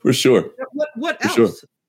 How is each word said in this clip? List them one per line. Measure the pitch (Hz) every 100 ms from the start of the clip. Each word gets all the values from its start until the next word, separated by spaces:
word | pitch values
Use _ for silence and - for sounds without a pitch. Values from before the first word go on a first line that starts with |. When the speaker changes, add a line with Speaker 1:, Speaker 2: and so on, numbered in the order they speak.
Speaker 1:
For | -
sure. | 120 - 110 - - 262
Speaker 2:
What, | 285 302 226
what | 330 311
Speaker 1:
For | 403
sure. | 370 -
Speaker 2:
else? | - - _